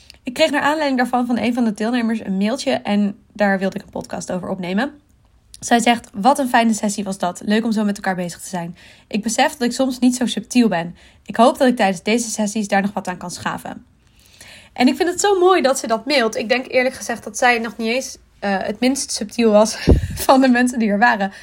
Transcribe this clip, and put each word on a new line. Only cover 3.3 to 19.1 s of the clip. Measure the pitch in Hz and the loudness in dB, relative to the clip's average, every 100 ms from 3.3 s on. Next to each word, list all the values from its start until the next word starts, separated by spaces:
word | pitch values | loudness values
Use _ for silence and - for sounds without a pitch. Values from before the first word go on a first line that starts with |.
daar | - 208 196 | -2 0 0
wilde | 190 202 | -2 -6
ik | |
een | - | -10
podcast | - - - 175 | -12 -10 -12 -8
over | 180 175 | -8 -6
opnemen. | 185 175 190 285 294 _ _ _ _ _ - | -8 -4 -4 -4 -8 _ _ _ _ _ -12
Zij | - 240 | 0 2
zegt: | 240 240 - | 2 0 -4
"Wat | 202 214 285 | -2 0 2
een | 254 | 2
fijne | 247 233 | 2 2
sessie | 214 214 208 | 0 -2 -4
was | 196 190 | -6 -4
dat. | 180 180 - | -6 -4 -2
Leuk | 214 226 | 0 0
om | |
zo | 214 | -2
met | 208 202 | -2 -2
elkaar | 196 180 | -4 -4
bezig | 175 - | -6 -8
te | - | -10
zijn. | 180 170 - - - - | -8 -8 -12 -20 -20 -6
Ik | 220 | -4
besef | 226 226 285 | -4 0 0
dat | - 247 | 0 -4
ik | |
soms | 247 262 254 | -2 -2 2
niet | 247 247 | 0 2
zo | 226 | -2
subtiel | - - 247 226 | -4 -2 2 2
ben. | 175 170 - - _ - | 2 -6 -10 -20 _ -8
Ik | 208 | 4
hoop | 240 320 | 4 6
dat | 262 | 2
ik | 247 | 2
tijdens | 196 180 | 0 0
deze | - 240 226 | -2 -2 -2
sessies | - 208 220 208 | -4 -4 -4 -2
daar | 196 | 0
nog | 196 | 0
wat | 196 190 | -4 -8
aan | 180 | -10
kan | 175 | -10
schaven." | - 170 - - - - _ _ _ _ - - - - - | -8 -8 -8 -10 -16 -20 _ _ _ _ -20 -20 -20 -14 0
En | 254 | 2
ik | 294 | 2
vind | 349 | -2
het | 359 | 0
zo | 403 381 | 2 4
mooi | 359 359 | 6 6
dat | 254 269 | 4 0
ze | 247 | -2
dat | 226 269 | -4 0
mailt. | 294 226 220 | 2 2 -2
Ik | 220 | -2
denk | 247 254 | -2 0
eerlijk | 254 254 254 | 0 0 -4
gezegd | - 233 | -8 -8
dat | - - | -8 0
zij | 247 233 | 2 2
nog | 226 220 | -2 -6
niet | 226 | -4
eens, | 247 262 - _ - | -4 -6 -14 _ -8
eh, | 202 190 | -4 -2
het | - 208 | -4 -2
minst | 247 277 - | 0 0 -4